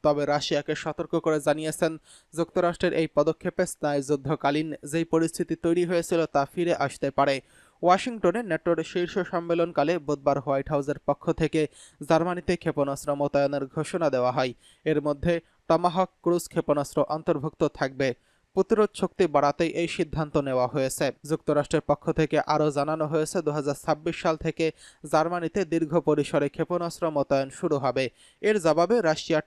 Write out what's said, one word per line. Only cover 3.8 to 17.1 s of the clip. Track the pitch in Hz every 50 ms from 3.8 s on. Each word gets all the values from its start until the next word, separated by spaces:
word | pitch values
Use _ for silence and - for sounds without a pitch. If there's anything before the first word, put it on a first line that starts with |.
| - 147 147 143 135 135 147 139 131 139 151 151 - 139 143 151 156 160 143 - -
যেই | 143 147 165 165
পরিস্থিতি | - - 160 165 160 - - 175 - 165
তৈরি | - - 165 170 180 180
হয়েছিল, | 170 180 170 165 - 190 165 160
তা | - - 143 139 - -
ফিরে | 180 175 175 160
আসতে | - 139 143 - - - 139
পারে। | - - 139 143 139 131 _ _ _ _ _ _ _ _ -
ওয়াশিংটনে | 175 180 196 - 254 233 214 - 175 175 226 240
ন্যাটোর | 196 160 156 _ 175 170 165 160
শীর্ষ | - - 185 175 170 - 202
সম্মেলনকালে | 175 - - 170 170 170 170 170 170 175 165 - 143 156 180 170
বুধবার | 143 139 147 139 139 143 139 139
হোয়াইট | 123 147 139 139 139 -
হাউসের | 156 143 139 139 143 135 _
পক্ষ | - 143 _ - 170
থেকে | 156 - 160 147 - 160 151 - _ - - - _ _ 151 135
জার্মানিতে | 170 160 165 180 175 180 - - 175
ক্ষেপণাস্ত্র | - - 165 143 147 139 139 139 - - 151 143
মোতায়েনের | 143 143 143 - 143 143 143 143 139 135
ঘোষণা | 135 - 160 151 - - 175 170 147
দেওয়া | 135 127 123 123
হয়। | 123 - 127 127 117 _ _ _ _ _ _
এর | 151 156 147
মধ্যে | 143 147 147 139 139 175 170 165 _ _ _ _ _
টমাহক | - 165 160 175 175 160 190 185 - _ _
ক্রুজ | _ 175 175 175 -
ক্ষেপণাস্ত্র | - - 170 - - 147 147 147 - - 156 139
অন্তর্ভুক্ত | -